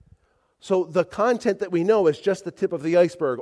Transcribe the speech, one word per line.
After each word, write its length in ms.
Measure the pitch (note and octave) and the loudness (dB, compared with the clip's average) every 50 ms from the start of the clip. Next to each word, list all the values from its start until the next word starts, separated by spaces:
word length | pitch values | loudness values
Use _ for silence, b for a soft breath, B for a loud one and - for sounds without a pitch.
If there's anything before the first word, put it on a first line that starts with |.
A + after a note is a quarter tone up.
| _ _ - _ _ _ _ _ _ _ _ _ | _ _ -20 _ _ _ _ _ _ _ _ _
So 240 | - - G3 F#3 F3 | -4 -2 -2 -2 -2
the 220 | D#3 D#3 F3+ D#3+ | -2 -2 -2 -2
content 540 | - - - G#3 B3 B3 A3+ - A#3 G3 G3 | -2 -2 -2 0 0 0 0 0 -2 -2 -2
that 120 | G3+ F3+ | -4 -4
we 120 | F3+ E3+ E3+ | -2 -2 2
know 240 | G3 A3+ G#3+ F#3 | 2 2 4 4
is 120 | D#3+ D3 - | 2 2 2
just 240 | - G3+ F#3+ - - | 0 -2 -2 -2 -6
the 80 | F3 | -12
tip 220 | - - G3 F3+ F3 | -8 -4 -4 -4 -4
of 100 | D3+ C#3+ | -4 -2
the 140 | E3 E3 | 2 4
iceberg. 420 | F3 F3+ E3 - - D#3+ C3+ B2 A#2 | 4 4 4 2 -2 -2 -2 -2 -4